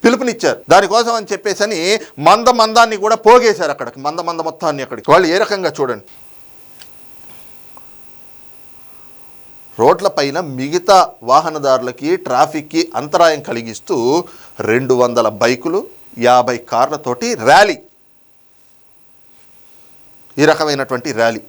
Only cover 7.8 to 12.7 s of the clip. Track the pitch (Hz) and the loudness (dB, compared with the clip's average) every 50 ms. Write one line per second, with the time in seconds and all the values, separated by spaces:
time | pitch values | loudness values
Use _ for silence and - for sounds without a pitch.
7.8 | _ _ _ - _ _ _ _ _ _ _ _ _ _ _ _ _ _ _ _ | _ _ _ -20 _ _ _ _ _ _ _ _ _ _ _ _ _ _ _ _
8.8 | _ _ _ _ _ _ _ _ _ _ _ _ _ _ _ _ _ _ _ - | _ _ _ _ _ _ _ _ _ _ _ _ _ _ _ _ _ _ _ 2
9.8 | 110 139 180 170 196 190 - - 143 139 135 170 180 147 131 127 131 143 160 180 | 2 2 2 2 -2 -4 -2 -2 -4 -4 -4 -6 -8 -8 -8 -8 -8 -4 -6 -4
10.8 | 175 190 196 185 170 - - _ - 113 127 151 160 165 156 151 139 139 131 127 | 2 4 4 4 4 2 -4 _ -2 2 2 2 2 0 -8 -4 0 0 0 0
11.8 | 123 127 123 - 131 151 180 180 185 185 127 127 151 151 156 156 143 151 | -2 -6 -10 -8 -4 -4 -4 -4 -4 -4 0 0 0 0 -2 -10 -10 -6